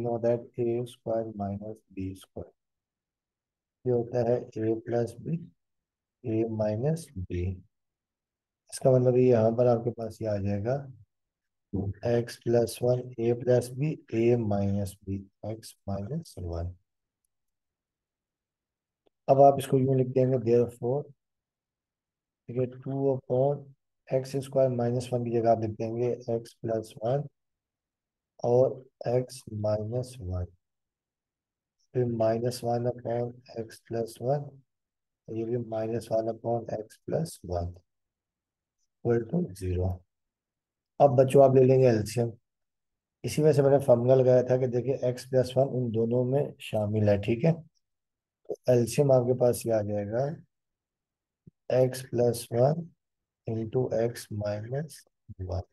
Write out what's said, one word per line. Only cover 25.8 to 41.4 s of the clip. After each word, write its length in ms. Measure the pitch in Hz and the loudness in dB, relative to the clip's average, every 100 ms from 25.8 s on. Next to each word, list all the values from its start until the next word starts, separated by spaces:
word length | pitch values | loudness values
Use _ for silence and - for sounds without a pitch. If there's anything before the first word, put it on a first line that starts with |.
| 113 117 123 117 - | -6 -4 -2 -4 -4
एक्स 200 | 113 117 - | -6 -6 -12
प्लस 380 | 117 113 110 - | -6 -6 -6 -8
वन 200 | 113 139 147 - _ _ _ _ _ _ _ _ _ _ | -4 -4 -4 -14 _ _ _ _ _ _ _ _ _ _
और 400 | - 120 131 - - _ - | 0 4 4 0 -14 _ -2
एक्स 320 | 127 127 - - 107 | -2 -2 -10 -12 -6
माइनस 600 | 107 107 107 123 123 - | -2 -2 -4 -6 -8 -10
वन, 240 | 90 90 90 _ _ _ _ _ _ _ _ _ _ _ _ _ _ | -8 -8 -8 _ _ _ _ _ _ _ _ _ _ _ _ _ _
फिर 120 | 131 120 113 | -2 -2 0
माइनस 440 | 110 113 123 120 | 0 0 -2 -4
वन 260 | 117 120 123 | -4 -2 -2
upon 440 | 123 117 120 120 - - 113 | -4 -6 -4 -4 -8 -16 -12
x 220 | 110 - _ | -12 -14 _
plus 260 | 117 113 - | -6 -6 -6
one, 220 | 120 147 143 - _ _ _ _ _ _ - | -4 -4 -6 -18 _ _ _ _ _ _ -10
और 100 | 113 | -8
ये 60 | 113 | -4
भी 120 | 120 110 | -4 -4
माइनस 380 | 110 113 117 107 | -6 -4 -6 -2
वन 200 | 110 110 | -2 -2
upon 320 | 110 113 117 110 107 | -4 -4 -4 -4 -10
x 240 | 107 - | -10 -14
plus 380 | - 123 165 - 85 | -6 -4 -4 -8 -8
one 280 | 87 87 90 _ _ _ _ _ _ _ _ _ _ _ _ 123 | -6 -6 -10 _ _ _ _ _ _ _ _ _ _ _ _ -2
equal 200 | 117 110 | -2 0
to 140 | 175 180 - | -4 -4 -6
zero। 340 | 92 90 92 90 _ _ _ _ _ _ _ _ _ _ | -4 -2 -2 -4 _ _ _ _ _ _ _ _ _ _
अब 160 | 143 131 | 4 6
बच्चों 280 | 131 139 | 6 8